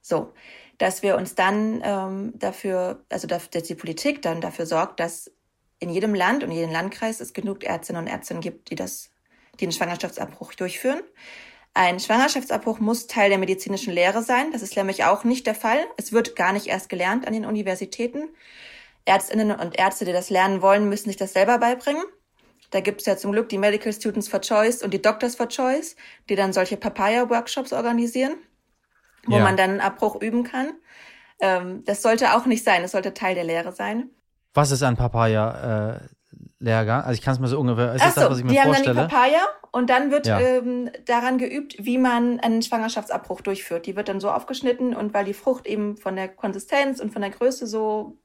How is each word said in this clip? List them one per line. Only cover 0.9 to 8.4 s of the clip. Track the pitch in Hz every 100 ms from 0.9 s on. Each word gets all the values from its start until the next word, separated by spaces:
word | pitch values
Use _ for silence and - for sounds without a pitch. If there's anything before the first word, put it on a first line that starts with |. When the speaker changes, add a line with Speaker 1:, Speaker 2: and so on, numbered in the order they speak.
| 190
Speaker 1:
wir | 202 190
uns | 190
dann, | - 190 208 220 220
ähm, | - 196 190 190 208 -
dafür, | 196 196 196 185 185 - _
also | - 170
dass, | 175 -
dass | 170
die | 165
Politik | 165 165 160 285 285
dann | 175 165
dafür | 170 160 165
sorgt, | 165 185 -
dass | 170 - - _ _ _ _ _
in | 175
jedem | 170 214
Land | 202 180 269
und | -
jedem | 165 165
Landkreis | 160 185 - 226 226
es | -
genug | - 196 196
Ärztinnen | - 175 - 170
und | 165
Ärztinnen | 185 - 170